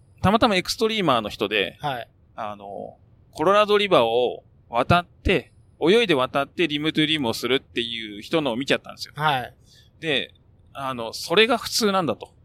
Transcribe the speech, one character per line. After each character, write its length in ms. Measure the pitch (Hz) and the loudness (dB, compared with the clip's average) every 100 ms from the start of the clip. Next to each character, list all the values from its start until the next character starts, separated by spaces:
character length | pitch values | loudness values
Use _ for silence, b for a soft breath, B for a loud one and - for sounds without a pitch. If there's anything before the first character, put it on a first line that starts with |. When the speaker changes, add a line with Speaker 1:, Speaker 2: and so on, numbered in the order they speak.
| _ - | _ -2
Speaker 1:
た 100 | 208 | 2
ま 80 | 214 | 4
た 80 | 233 | 2
ま 100 | 185 | 2
エ 60 | |
ク 80 | - | -2
ス 60 | - | -2
ト 120 | 220 | -2
リ 120 | 220 | 0
ー 40 | |
マ 140 | 170 120 | 2 0
ー 20 | |
の 100 | 104 | 0
人 180 | - 101 | -4 -2
で、 300 | 104 95 - | 0 -2 -4
Speaker 2:
は 200 | 147 123 | -6 -6
い。 100 | - _ _ | -10 _ _
Speaker 1:
あ 200 | - 107 | -12 -10
の、 440 | 101 101 101 110 - _ _ _ | -10 -14 -14 -14 -18 _ _ _
コ 120 | - | -2
ロ 80 | 160 | 2
ラ 120 | 202 | 4
ド 140 | 208 208 | 4 2
リ 100 | 202 | 4
バ 140 | 160 | 4
ー 20 | |
を 400 | 113 120 120 82 - _ _ | 4 2 0 -4 -14 _ _
渡 320 | 117 135 175 | -2 2 2
っ 60 | 170 | 0
て、 460 | _ - 170 - - _ _ | _ 0 0 -2 -14 _ _
泳 260 | 156 226 | 4 4
い 20 | 220 | 4
で 80 | |
渡 300 | 139 127 143 | 2 2 -2
っ 40 | 139 | -4
て 180 | - 165 | -2 -2
リ 100 | 147 | -2
ム 160 | 156 | -2
ト 80 | 156 | 0
ゥ 40 | 151 | 0
リ 120 | 156 | 0
ム 100 | 120 | -2
を 60 | |
す 120 | 110 120 | -2 -2
る 100 | 135 | -2
っ 40 | |
て 220 | - - | -2 -6
い 360 | 117 117 110 104 | -6 -8 -12 -14
う 40 | |
人 180 | - 165 | -4 -2
の 120 | 139 | 0
を 40 | 113 | -4
見 80 | |
ち 80 | 139 | -2
ゃ 60 | 123 | -2
っ 20 | |
た 120 | - | -2
ん 40 | - | -16
で 60 | |
す 60 | - | -16
よ。 60 | |
Speaker 2:
は 260 | - 156 131 | -2 0 0
い。 140 | 117 - b b b _ | -4 -16 b b b _
Speaker 1:
で、 320 | 160 131 85 _ _ _ _ | -2 -2 -4 _ _ _ _
あ 220 | - 135 | -10 -8
の、 180 | 123 113 | -6 -8
そ 220 | - - | -10 0
れ 120 | 175 220 | 2 4
が 120 | 233 | 2
普 100 | - | -2
通 240 | - 208 | 0 0
な 100 | 190 | 2
ん 40 | 156 | 0
だ 100 | 104 | -4
と。 160 | - _ | -8 _